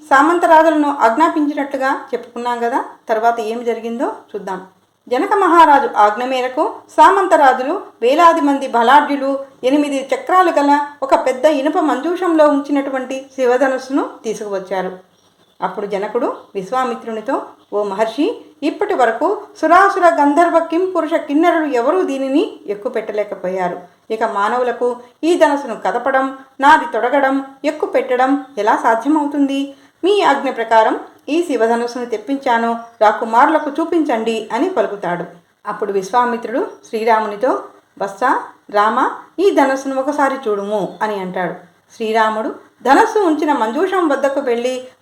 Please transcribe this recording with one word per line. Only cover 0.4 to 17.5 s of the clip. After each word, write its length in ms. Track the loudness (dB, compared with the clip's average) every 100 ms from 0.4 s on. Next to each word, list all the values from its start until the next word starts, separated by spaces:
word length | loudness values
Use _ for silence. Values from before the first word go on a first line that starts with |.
| 6 6 6 2 0 2
ఆజ్ఞాపించినట్లుగా 1000 | 0 2 2 2 -2 -2 -6 -4 -2 -4 -6
చెప్పుకున్నాం 460 | -10 -10 -8 -6 -4
కదా. 260 | -2 -4 -6 -12 -4
తర్వాత 300 | 0 0 0
ఏమి 240 | -4 -4
జరిగిందో 440 | -4 -4 -6 -4 -6
చూద్దాం. 540 | -6 -12 -12 -8 -10 -12 _ _ _ -4
జనక 240 | -2 0
మహారాజు 560 | 2 4 6 8 6 2 2
ఆజ్ఞ 280 | 2 2 -4
మేరకు 500 | -2 -2 -2 -4 -6 -4 6
సామంతరాజులు 840 | 6 6 2 4 4 4 -2 -6 -8 -2
వేలాది 400 | 0 6 6 4
మంది 260 | 0 0 0
బలాఢ్యులు 720 | 2 6 6 4 -2 -2 -4 -8 -4
ఎనిమిది 460 | 0 2 0 -4 -4 -6
చక్రాలు 360 | 2 4 4
గల 280 | 2 2 2 0 -6
ఒక 120 | 0 2
పెద్ద 300 | 2 2 2
ఇనుప 320 | 2 0 0
మంజూషంలో 680 | -2 -2 -4 -2 0 4 4
ఉంచినటువంటి 800 | 4 0 -4 -2 -6 -6 -10 -10 -2
శివధనుస్సును 680 | 0 2 0 -2 -4 -4 -4 -8
తీసుకువచ్చారు. 840 | -8 -8 -6 -8 -6 -6 -6 -10 _ _ _ _ _ -10
అప్పుడు 240 | -8 -6 -6
జనకుడు 520 | -6 -4 -4 -4 -6 -10 -12
విశ్వామిత్రునితో, 840 | -6 -4 -4 -6 -10 -10 -6 -6 -8